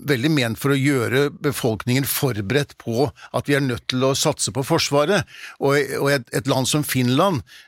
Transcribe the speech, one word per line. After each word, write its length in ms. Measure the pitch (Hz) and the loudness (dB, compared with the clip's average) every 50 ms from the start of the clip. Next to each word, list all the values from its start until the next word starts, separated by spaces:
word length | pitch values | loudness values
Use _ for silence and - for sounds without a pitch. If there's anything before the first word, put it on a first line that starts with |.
| - 139 | -2 -2
veldig 220 | 143 113 123 160 | 0 2 2 2
ment 260 | 160 143 120 113 110 - | 2 2 2 0 -2 -2
for 140 | - 139 139 | 0 0 0
å 60 | 139 | 2
gjøre 500 | 131 147 143 127 110 104 117 135 143 143 | 2 2 2 2 0 0 0 0 0 0
befolkningen 720 | - - - 147 - - - 120 110 101 - 123 123 135 135 | -2 -4 -4 -4 -2 0 -2 -2 -2 -2 -2 0 0 0 0
forberedt 720 | - - - 147 131 110 104 98 98 123 143 143 - - _ | -2 -2 -2 -2 -2 -2 -2 -4 0 0 0 -2 -2 -10 _
på 300 | - 117 113 120 127 113 - - - - | -8 -4 0 0 0 -2 -2 -10 -16 -6
at 140 | - 120 - | -6 -4 0
vi 80 | 135 143 | 0 0
er 80 | 139 | 2
nødt 260 | 143 127 117 98 _ | 2 0 -4 -6 _
til 160 | - 131 127 131 | -6 -2 0 2
å 120 | 135 135 | 2 2
satse 340 | - - 156 131 - - - | 2 0 -2 0 -2 -4 -4
på 140 | - 135 131 | -4 -4 -2
Forsvaret, 580 | - 165 156 - - 143 143 147 160 208 175 - - - - - - - - | 0 0 0 0 2 2 2 2 2 2 0 0 -4 -10 -20 -20 -18 -10 -2
og, 160 | - 139 139 147 135 117 147 - | 0 2 2 2 0 -2 -2 -2
og 80 | 143 139 | 0 0
et, 160 | 143 135 117 - - | 0 0 -2 -4 -6
et 140 | 139 107 | -4 -2
land 200 | 131 135 131 127 | 0 0 0 0
som 160 | - - 151 143 | 0 0 0 0
Finland, 600 | - - 127 123 123 127 143 185 202 175 120 - _ - - - | 0 0 0 2 2 2 2 2 2 0 -2 -6 _ -20 -20 -14